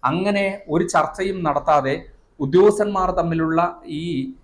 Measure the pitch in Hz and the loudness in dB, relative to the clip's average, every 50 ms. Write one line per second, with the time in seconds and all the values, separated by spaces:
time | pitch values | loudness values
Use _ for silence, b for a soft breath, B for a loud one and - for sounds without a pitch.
0 | - 127 147 175 190 208 202 202 196 190 196 - - - 151 170 - - - 165 | 0 0 -2 0 0 0 0 0 -2 -2 -4 -6 -8 -2 -2 0 0 2 2 0
1 | 147 - - - 190 196 196 190 170 156 143 143 143 - 151 147 135 131 143 165 | 0 0 -2 -6 -4 -4 -4 -2 -2 -2 -2 0 2 2 2 2 2 0 -4 -4
2 | - - - _ _ _ _ _ 143 135 139 180 196 208 202 208 208 208 202 190 | -8 -16 -20 _ _ _ _ _ -6 2 4 6 6 6 6 4 -2 -2 0 -2
3 | 185 185 175 180 165 170 165 160 160 160 160 165 175 175 170 - - - 147 151 | -2 0 0 0 0 0 0 0 0 0 2 0 0 0 -2 -10 -14 -10 -8 -8
4 | 165 175 165 131 131 131 131 - | -6 -4 -4 -4 -6 -6 -10 -16